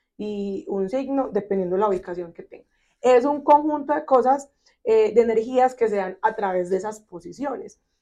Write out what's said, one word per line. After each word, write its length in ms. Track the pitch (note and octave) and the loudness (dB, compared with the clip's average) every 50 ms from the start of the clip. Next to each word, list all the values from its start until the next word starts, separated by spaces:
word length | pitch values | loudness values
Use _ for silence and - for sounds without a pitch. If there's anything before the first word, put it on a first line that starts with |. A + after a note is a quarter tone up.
| _ _ _ | _ _ _
y 480 | - G#3 G#3 G#3 G3+ G3+ G3+ G3 F#3+ - | -10 -8 -8 -6 -6 -6 -6 -6 -8 -6
un 220 | - G3+ G3 F#3+ F#3+ | -6 -4 -4 -2 -2
signo 400 | B3+ C4+ C4+ B3+ C#4 C4+ C4 - | -2 -4 -4 -2 -2 -2 -4 -2
dependiendo 440 | F#3+ G#3 G3 - G3 F#3+ F#3 F3 F#3 | -4 -6 -4 -2 -2 -2 -2 0 0
de 60 | F#3+ | 0
la 80 | G#3+ G#3 | 0 0
ubicación 440 | F#3+ F#3 - F#3+ F3 F3+ E3+ E3+ - | 0 -2 -4 -8 -10 -10 -12 -12 -16
que 100 | - - | -20 -20
tenga. 220 | _ - - _ _ _ _ _ _ _ _ | _ -20 -20 _ _ _ _ _ _ _ _
Es 240 | - B3 B3+ B3 B3 | 2 4 4 4 4
un 180 | C#4+ D4 C#4+ C#4+ | 2 -2 0 4
conjunto 500 | D4+ D4 D4 D4 D#4 D4+ D4 C#4 - D4 | 6 6 6 6 0 -4 -4 -2 -4 -4
de 120 | D4+ D4+ | -4 0
cosas, 440 | - C4+ B3+ B3 B3+ C4+ C4+ - - _ _ _ _ _ _ _ | 2 2 4 4 2 0 0 -2 -10 _ _ _ _ _ _ _
eh, 300 | A3 A3 A3 G#3+ G#3 - | 2 4 4 4 4 4
de 80 | A#3 | 4
energías 540 | A3+ A#3 A3+ A3 A3 B3 B3+ B3+ B3+ B3+ B3+ | 4 4 2 0 -2 0 2 2 2 2 2
que 140 | - A#3 G#3+ | 0 -2 0
se 80 | G3+ | 0
dan 200 | G3+ F#3+ F#3 F#3 - | -2 -4 -4 -6 -2
a 140 | - A3 A3 | -2 -2 -2
través 340 | A3 G3+ F#3+ F#3 F#3 F3+ F3+ | -2 -4 -2 -2 -2 -2 -2
de 80 | F#3+ | -2
esas 240 | F#3 G3 G#3+ A3 G#3+ | -4 -4 -6 -10 -12
posiciones, 800 | _ _ F#3+ E3 - F3 F3 - C#4 C#4 - - - - - _ _ _ _ _ | _ _ -20 -18 -16 -18 -12 -10 -8 -8 -8 -8 -12 -16 -18 _ _ _ _ _